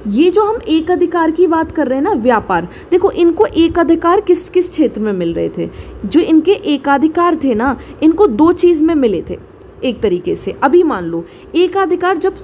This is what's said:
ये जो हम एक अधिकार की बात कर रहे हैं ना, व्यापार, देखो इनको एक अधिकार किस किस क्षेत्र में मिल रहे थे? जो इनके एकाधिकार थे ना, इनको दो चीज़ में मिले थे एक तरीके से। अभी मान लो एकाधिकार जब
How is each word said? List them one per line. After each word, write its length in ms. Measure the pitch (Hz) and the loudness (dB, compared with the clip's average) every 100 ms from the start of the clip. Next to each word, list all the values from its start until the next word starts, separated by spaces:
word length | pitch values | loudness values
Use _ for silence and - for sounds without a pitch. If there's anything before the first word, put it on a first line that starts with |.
| 214 | -4
ये 240 | 208 359 | 2 2
जो 140 | 381 | 4
हम 140 | 415 466 - | 0 -2 -2
एक 220 | 320 320 | -2 0
अधिकार 400 | 330 349 349 320 | 0 0 0 0
की 160 | 320 359 | 2 2
बात 260 | 320 320 | 0 -2
कर 140 | - 269 | -2 -2
रहे 120 | 262 | 0
हैं 60 | |
ना, 80 | 330 | 0
व्यापार, 560 | 330 233 226 202 175 175 - - | 0 2 0 0 -4 -4 -10 -2
देखो 200 | 349 - | 0 0
इनको 360 | - 339 330 440 | 2 0 2 0
एक 320 | - 330 339 | 2 0 2
अधिकार 420 | 330 330 339 392 | 2 2 2 0
किस 300 | 415 349 - | 2 -2 0
किस 200 | 359 359 | -2 -2
क्षेत्र 300 | - 254 214 | 0 -2 -2
में 120 | 214 | -4
मिल 220 | 190 170 | -2 -4
रहे 140 | 170 165 | -4 -4
थे? 220 | 175 170 - - - | -6 -10 -10 -16 -12
जो 160 | 196 285 | 0 0
इनके 320 | 339 320 311 | 4 2 2
एकाधिकार 840 | 403 - 285 285 277 311 320 349 330 | 0 0 -2 0 0 0 0 0 0
थे 100 | 269 | -2
ना, 240 | 214 262 247 - - | 0 -2 -4 -8 0
इनको 240 | 311 330 415 | 2 4 2
दो 260 | 208 320 | 4 2
चीज़ 300 | 349 349 330 | 4 2 2
में 120 | 320 | 2
मिले 300 | 320 247 175 - | 2 0 -2 -6
थे 80 | 180 - - - - | -12 -14 -20 -20 -8
एक 160 | 214 202 | -6 -2
तरीके 360 | 214 180 175 170 | -2 -2 -4 -6
से। 180 | 196 - | -6 -2
अभी 200 | 269 349 | 2 4
मान 220 | 381 196 | 2 -2
लो 200 | 170 165 165 - - | -6 -8 -10 -18 -6
एकाधिकार 640 | 320 359 381 349 349 359 359 | -2 0 0 -2 0 -2 -2
जब 180 | 381 - | -4 -6